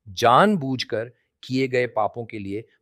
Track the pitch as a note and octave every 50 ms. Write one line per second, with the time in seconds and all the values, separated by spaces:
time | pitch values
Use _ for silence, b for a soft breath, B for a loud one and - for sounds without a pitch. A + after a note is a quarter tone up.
0 | _ G#2+ F#2+ - A#2 A#2 A#2+ C#3 F#3 G#3 G#3+ F3+ C3+ C3 C3 A#2+ - - B2 G#2+
1 | A#2 A#2+ _ _ _ _ _ _ - - B2+ C3 C3+ C3 B2 B2 A#2+ A2+ - A2+
2 | G#2+ G2 - A#2+ A#2 G#2+ - G#2+ G2 G2 G2 G#2+ A#2 _ _ _